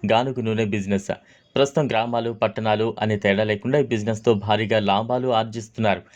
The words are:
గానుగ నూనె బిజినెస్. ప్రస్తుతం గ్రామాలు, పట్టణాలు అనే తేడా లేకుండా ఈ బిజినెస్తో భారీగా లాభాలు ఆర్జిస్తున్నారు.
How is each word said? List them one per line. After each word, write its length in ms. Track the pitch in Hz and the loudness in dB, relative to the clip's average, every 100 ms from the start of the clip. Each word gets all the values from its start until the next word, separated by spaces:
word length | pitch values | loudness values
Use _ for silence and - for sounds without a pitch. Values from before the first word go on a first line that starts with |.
| 101 | 0
గానుగ 320 | 113 131 127 110 | 2 2 -4 -2
నూనె 200 | 110 110 104 | 0 0 -2
బిజినెస్. 360 | 98 98 - - _ _ _ 127 | 0 -2 -2 -8 _ _ _ 0
ప్రస్తుతం 300 | 139 - 135 | 2 0 0
గ్రామాలు, 400 | 113 117 120 113 113 | -2 0 -2 -4 -2
పట్టణాలు 440 | 110 107 110 107 113 110 | -2 0 0 0 0 -2
అనే 160 | 107 107 | -2 0
తేడా 220 | 101 98 107 | 2 2 0
లేకుండా 300 | 101 120 147 | -2 0 0
ఈ 20 | 123 | 0
బిజినెస్తో 380 | 117 104 110 120 104 104 | -2 -2 0 2 2 2
భారీగా 340 | 107 107 110 98 | 0 2 0 2
లాభాలు 380 | 98 117 123 127 113 | 0 0 -2 0 0
ఆర్జిస్తున్నారు. 600 | 113 113 107 - 110 90 - | 0 -8 -12 -2 0 0 -6